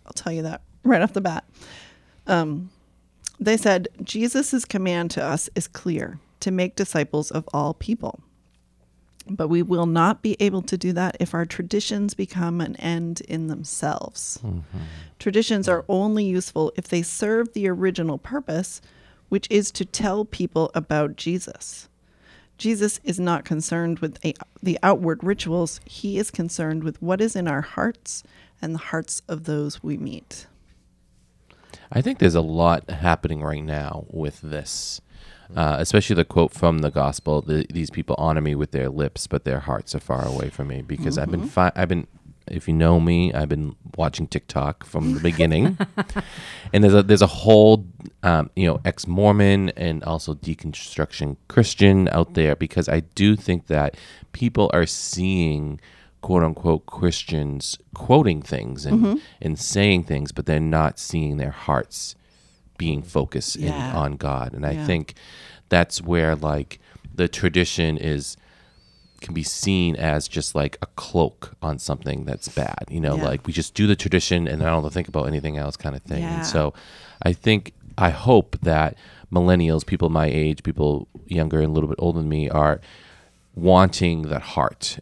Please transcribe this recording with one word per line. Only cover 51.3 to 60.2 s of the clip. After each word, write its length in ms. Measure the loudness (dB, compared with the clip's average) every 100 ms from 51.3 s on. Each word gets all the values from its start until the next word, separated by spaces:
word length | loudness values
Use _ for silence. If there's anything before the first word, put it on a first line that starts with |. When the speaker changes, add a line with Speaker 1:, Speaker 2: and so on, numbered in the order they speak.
| -6 0
Speaker 2:
Christian 580 | 2 4 6 6 8 4
out 240 | 2 0 2
there, 200 | 2 2
because 320 | 0 -2 0
I 140 | 0 -2 2
do 200 | 4 4
think 320 | 2 -2 0
that 300 | 0 0 -2 -20 -20 -16
people 380 | -4 -2 2 2
are 120 | 2 0
seeing 920 | -2 -6 -2 0 2 2 0 -4 -8 -14 -20 -20 -12
quote 220 | 0 2
unquote 420 | 2 0 0 0 -2
Christians 920 | -2 -2 -2 -4 -4 -2 -6 -8 -10 _ -8
quoting 480 | 4 4 6 0
things 420 | -2 -6 -6 -8 0
and, 140 | 2
Speaker 1:
Mm-hmm. 140 | 4 0 -6 -8
Speaker 2:
and 160 | -6 -4
saying 460 | -4 2 4 4
things, 280 | 0 -4